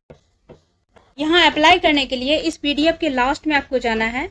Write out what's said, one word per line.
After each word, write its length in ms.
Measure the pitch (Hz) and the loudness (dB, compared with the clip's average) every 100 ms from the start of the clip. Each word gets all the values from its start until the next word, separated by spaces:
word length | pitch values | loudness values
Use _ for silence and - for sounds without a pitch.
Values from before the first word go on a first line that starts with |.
| _ - _ _ _ - _ _ _ _ _ - | _ -20 _ _ _ -20 _ _ _ _ _ -6
यहाँ 260 | 302 349 320 | 0 4 4
apply 320 | 302 311 370 | 4 4 4
करने 280 | 359 294 262 | 2 0 -2
के 100 | 254 | -4
लिए 200 | 254 302 | -2 -2
इस 180 | 330 - | -2 -4
पीडीएफ़ 400 | 285 277 311 330 | -4 0 -2 -2
के 120 | 320 | -4
last 380 | 254 247 294 311 | -2 -2 -2 -2
में 100 | 294 | -2
आपको 220 | 277 254 | -2 -4
जाना 240 | 233 220 226 | -2 -4 -4
है। 220 | 240 359 | -6 -10